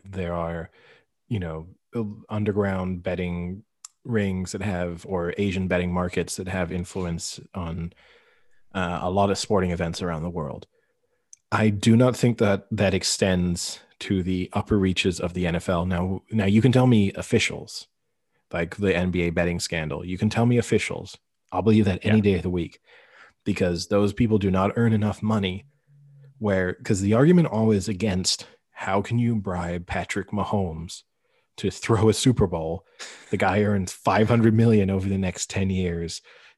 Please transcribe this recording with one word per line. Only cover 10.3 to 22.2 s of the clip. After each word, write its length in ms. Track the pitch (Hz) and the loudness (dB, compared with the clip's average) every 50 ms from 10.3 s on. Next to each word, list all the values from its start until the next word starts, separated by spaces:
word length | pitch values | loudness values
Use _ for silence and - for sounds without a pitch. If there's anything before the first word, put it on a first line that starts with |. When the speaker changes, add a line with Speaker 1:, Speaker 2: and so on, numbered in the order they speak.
Speaker 1:
world. 360 | 85 85 76 67 - - - - _ _ _ _ _ _ _ _ _ _ _ _ - _ _ _ - | -6 -6 -8 -8 -10 -12 -16 -20 _ _ _ _ _ _ _ _ _ _ _ _ -20 _ _ _ 0
I 160 | 107 110 107 | 2 2 2
do 260 | 101 101 - 117 113 | 2 2 4 4 6
not 200 | 117 127 127 117 | 6 6 4 4
think 220 | - - 120 113 - | 2 2 0 2 2
that 280 | 113 101 98 98 - _ 110 | 2 2 2 0 -2 _ -2
that 220 | 104 104 95 92 | 0 2 2 2
extends 840 | 92 - - - - 107 95 92 90 87 90 85 87 - - - - - _ _ - | 0 -2 -2 -2 0 0 2 2 2 2 0 -2 -4 -6 -10 -12 -14 -18 _ _ -12
to 220 | - - 101 95 87 | -6 -2 -2 -2 0
the 260 | 92 92 90 90 - - | -2 -2 -4 -4 -4 -4
upper 220 | 104 101 - 113 104 | -6 -2 0 0 2
reaches 420 | 95 95 92 - - 98 87 - | 2 2 0 0 0 -2 -2 -2
of 140 | - 87 87 | -4 -6 -4
the 120 | 92 90 | -2 -2
N 80 | 85 85 | -2 -2
F 140 | 87 - - | -2 -2 -2
L. 180 | 92 85 87 | -2 0 0
Now, 360 | 92 90 87 92 95 95 - - _ 113 | -2 -2 -2 -2 -2 -4 -6 -8 _ -2
now 140 | 110 98 | 0 2
you 140 | 95 101 110 | 4 4 6
can 120 | 107 127 113 | 6 6 6
tell 160 | 127 127 127 | 6 6 6
me 240 | 120 107 101 98 - | 6 6 4 2 0
officials, 720 | - - - - 110 - - - - - - - - - - _ _ _ _ _ _ _ _ _ _ _ _ - | -4 -2 0 0 2 2 0 -4 -8 -12 -14 -14 -16 -16 -18 _ _ _ _ _ _ _ _ _ _ _ _ -4
like 240 | 85 85 85 - | -4 -4 -4 -4
the 200 | - 101 95 87 | -2 0 2 2
N 140 | 87 92 92 87 | 2 2 0 0
B 100 | 90 85 | 0 0
A 80 | 85 | 0
betting 300 | 80 90 87 87 85 85 | 0 0 0 0 -2 -4
scandal. 440 | - - 87 82 78 78 71 76 87 | -4 -4 -4 -4 -4 -4 -6 -8 -8
You 140 | 90 92 90 | -8 -4 -2
can 120 | 107 107 | 0 0
tell 160 | - 117 117 | 2 2 2
me 120 | 120 123 120 | 4 4 2
officials. 580 | 110 - 117 104 - - - 85 95 - - - _ _ _ _ _ _ - | 2 2 0 0 0 -2 -6 -8 -10 -12 -16 -20 _ _ _ _ _ _ -6
I'll 100 | 90 92 | 0 2
believe 220 | 113 110 107 104 | 4 4 6 4
that 160 | 98 90 82 - | 4 0 0 0
any 140 | - 107 | 2 2
Speaker 2:
Yeah. 60 | 110 | 4